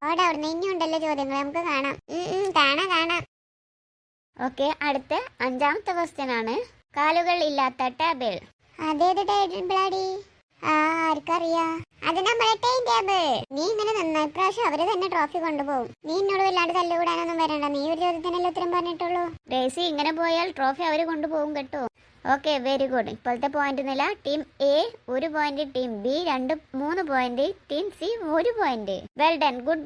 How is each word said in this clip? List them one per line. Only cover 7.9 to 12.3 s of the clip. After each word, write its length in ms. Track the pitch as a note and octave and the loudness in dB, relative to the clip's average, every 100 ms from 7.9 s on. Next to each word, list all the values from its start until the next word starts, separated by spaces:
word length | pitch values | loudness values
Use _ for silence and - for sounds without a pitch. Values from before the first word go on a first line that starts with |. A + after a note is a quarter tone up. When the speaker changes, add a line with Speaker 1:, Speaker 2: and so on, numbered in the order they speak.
| B3 E4 C#4 A#3+ F3+ - _ _ - D#4 | 0 -2 0 -2 -4 -10 _ _ -8 -2
Speaker 1:
അതേത് 380 | D4+ F4 F#4 G4 | 2 4 4 2
ടേബിൾ 480 | G4+ F#4+ G4 F4+ F#4+ | 2 2 -2 -2 0
ആടി? 480 | F#4+ F#4+ F#4+ F#4+ G4 _ _ - | 0 0 -4 -6 -10 _ _ -6
ആ, 60 | - D#4 D#4 E4 D#4+ | 0 2 2 2 0
ആർക്കറിയാ? 680 | D4+ D#4 E4+ E4 E4 E4 E4 - - D4+ | 0 0 0 2 0 0 -2 -8 -6 -2
അത് 80 | E4 | 0
നമ്മുടെ 400 | G4 | 2